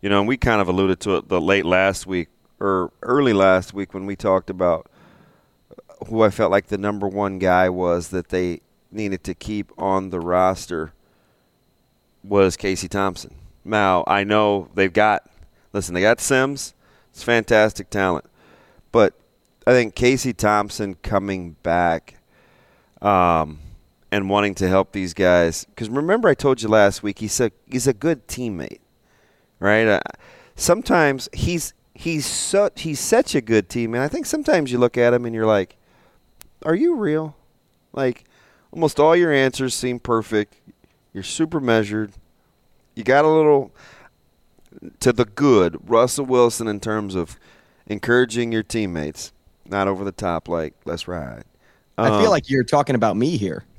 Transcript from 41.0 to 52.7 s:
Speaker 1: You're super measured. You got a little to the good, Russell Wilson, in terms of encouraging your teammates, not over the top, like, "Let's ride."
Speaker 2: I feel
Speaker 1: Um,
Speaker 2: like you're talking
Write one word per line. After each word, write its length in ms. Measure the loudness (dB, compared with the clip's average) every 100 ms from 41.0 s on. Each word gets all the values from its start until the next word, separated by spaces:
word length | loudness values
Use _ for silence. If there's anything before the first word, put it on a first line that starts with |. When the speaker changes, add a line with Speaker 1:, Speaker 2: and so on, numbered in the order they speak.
| _
Speaker 1:
You're 120 | -14
super 360 | -10 -4 -2 -2
measured. 520 | 2 2 2 -4 -6 -12 _ _ _ _ _ _ _
You 80 | -10
got 220 | 2 4
a 40 | 4
little 460 | 4 4 4 2 _ -20 -20 -20 _ _ _ _ _ _ -20 -20 _
to 120 | 0
the 120 | 2
good, 540 | 0 2 4 6 4 0 0
Russell 360 | 2 2 0 0
Wilson, 420 | 4 4 2 -6
in 100 | -6
terms 340 | -4 -4 -4
of 240 | -6 -6 -10 _ _ _ _ _
encouraging 680 | -8 2 2 2 0 -2
your 100 | -4
teammates, 720 | -4 -4 -4 -4 -8 -10 -18 _ _ _ -8
not 220 | -2 -2
over 160 | -2
the 80 | -6
top, 360 | -6 -4 -4 -4
like, 260 | -6 -6 _
"Let's 240 | -10 -10 -8
ride." 360 | -10 -10 -14 -20 _ _ _ _ -2
Speaker 2:
I 100 | 0
feel 180 | 2 2
Speaker 1:
Um, 40 |
Speaker 2:
like 180 | 2 0
you're 160 | -2
talking 300 | 0